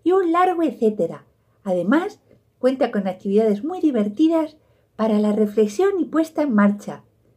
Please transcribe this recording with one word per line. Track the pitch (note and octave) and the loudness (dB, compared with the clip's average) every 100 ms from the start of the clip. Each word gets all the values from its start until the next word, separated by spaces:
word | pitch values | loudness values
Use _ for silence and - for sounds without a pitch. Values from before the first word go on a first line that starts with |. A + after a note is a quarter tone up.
y | E4 | 0
un | F#4+ F4 | 2 2
largo | E4+ F#4 E4+ | 2 2 0
etcétera. | D#4+ - A3 G#3 E3 D3 - _ _ _ | -2 0 -2 0 -4 -6 -20 _ _ _
Además, | G3+ F3+ F3 D4 G4 - _ _ _ _ | -4 -2 0 0 -2 -8 _ _ _ _
cuenta | B3+ C4 A#3+ | -2 0 -2
con | G#3 F#3+ | -2 -4
actividades | F#3 G3+ G3+ A3 G3+ | -6 -2 2 2 0
muy | C#4 F#4 | -4 -2
divertidas | D#4+ A#3+ G#3 G#3 D#4 E4 D#4 - _ _ _ - | 0 0 -2 0 2 2 -2 -8 _ _ _ -4
para | A3 G#3+ | 0 0
la | G#3 | 0
reflexión | G#3 G#3 A3+ G#3 - G4 G4 | 0 0 0 0 2 0 0
y | - | -2
puesta | D#4 D#4+ - | -2 -2 -2
en | D4 | 0
marcha. | G#3+ G3+ G3+ - C#3 - _ _ | 2 2 2 -6 -16 -18 _ _